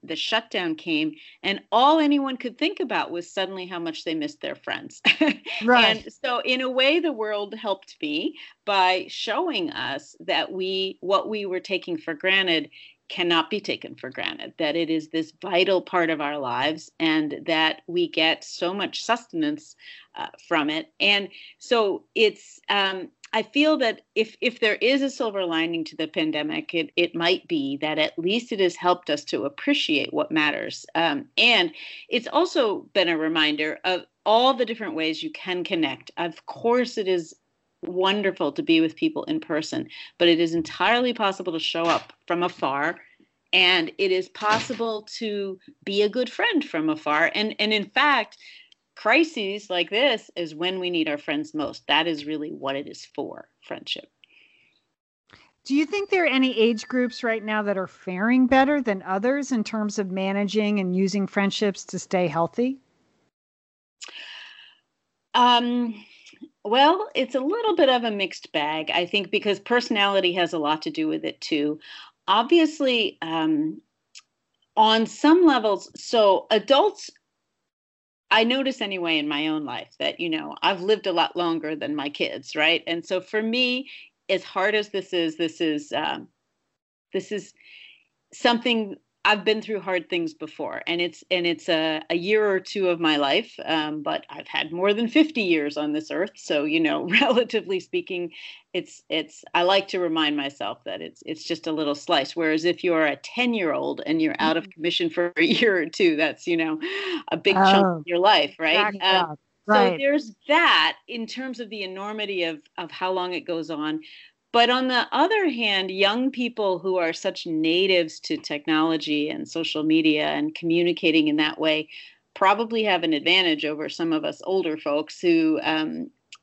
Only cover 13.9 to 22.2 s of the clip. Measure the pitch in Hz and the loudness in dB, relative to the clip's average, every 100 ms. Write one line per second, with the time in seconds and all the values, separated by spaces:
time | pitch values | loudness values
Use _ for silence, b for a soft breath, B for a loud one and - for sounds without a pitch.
13.9 | 127 127 127 92 - - - 156 160 160 | -14 -12 -8 -8 -8 -14 -4 -2 0 0
14.9 | 160 156 160 156 _ 190 175 185 185 175 | -2 -2 -6 -6 _ -2 2 4 2 2
15.9 | 180 165 156 147 147 127 120 143 160 - | 0 0 -2 -4 -4 -4 -2 -2 -4 -12
16.9 | _ 165 156 151 143 139 160 160 - - | _ 0 0 -2 -6 -2 2 2 0 -4
17.9 | 175 165 160 160 156 - - 175 202 185 | -2 0 2 0 0 -6 -6 -4 -4 -6
18.9 | - - 240 - 175 147 151 - - B | -6 -2 -2 -2 -4 -2 -4 -10 -20 B
19.9 | B B - - - - 165 147 156 156 | B B -12 -12 -12 -2 0 0 -4 -8
20.9 | _ 196 202 190 B B B - 240 202 | _ 2 2 -2 B B B 0 2 2
21.9 | 170 - - | -2 -6 2